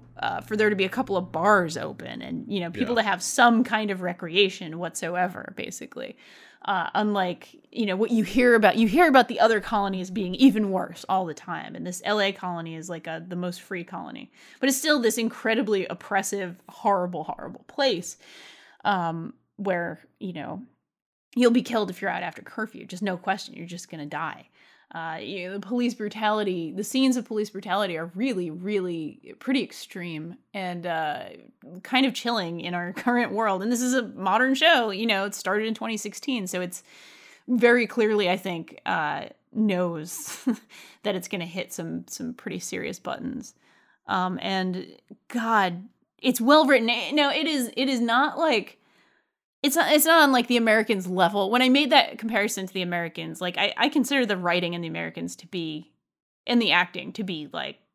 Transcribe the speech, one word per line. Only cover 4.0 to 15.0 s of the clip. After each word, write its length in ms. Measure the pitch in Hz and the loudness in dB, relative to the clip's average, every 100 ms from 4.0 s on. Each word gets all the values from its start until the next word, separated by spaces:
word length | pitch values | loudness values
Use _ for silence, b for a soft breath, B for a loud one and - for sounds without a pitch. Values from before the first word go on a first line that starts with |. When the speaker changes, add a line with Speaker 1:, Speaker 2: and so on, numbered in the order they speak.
Speaker 1:
recreation 800 | 180 175 170 175 196 190 165 165 | -4 -6 -2 2 2 0 -10 -8
whatsoever, 720 | 170 - 170 175 185 180 - - | -8 -6 -4 -2 -2 -4 -12 -10
basically. 580 | - - - - - - B B B B | -10 -12 -14 -12 -12 -14 B B B B
Uh, 260 | - 185 165 - | -4 -4 -2 0
unlike, 540 | 214 202 180 - - - _ | 0 0 -2 -4 -12 -20 _
you 140 | - 208 | -4 -2
know, 120 | 185 | 0
what 120 | 220 | 2
you 140 | 226 | 2
hear 320 | 185 254 247 233 | 2 4 6 8
about, 220 | 208 - | 6 6
you 100 | 226 | 4
hear 200 | 262 339 | 6 8
about 200 | 262 240 | 8 6
the 120 | 233 | 6
other 180 | 220 220 | 4 4
colonies 500 | - 214 202 185 180 | 0 0 0 -2 -6
being 240 | 185 180 - | -4 -2 6
even 360 | 269 208 202 | 8 8 0
worse 340 | 185 - 175 - | 0 -4 -8 -2
all 160 | 190 175 | -2 -2
the 80 | |
time. 420 | 151 - 160 - 175 | -8 -8 -10 -10 -10
And 100 | 180 | -10
this 160 | 180 - | -6 -2
L 140 | 214 | 0
A 120 | 196 | 0
colony 440 | 196 180 170 165 160 | -2 -6 -8 -8 -10
is, 140 | 175 | -10
like, 160 | 165 165 | -10 -10
a, 180 | 160 175 | -10 -8
the 80 | 180 | -6
most 260 | 180 175 | -6 -8
free 220 | - 185 | -10 -10
colony, 480 | 175 180 78 - - B B B | -10 -12 -12 -14 -16 B B B
but 80 | 269 | 0
it's 80 | 269 | 2
still 220 | 311 | 2
this 180 | 294 | 2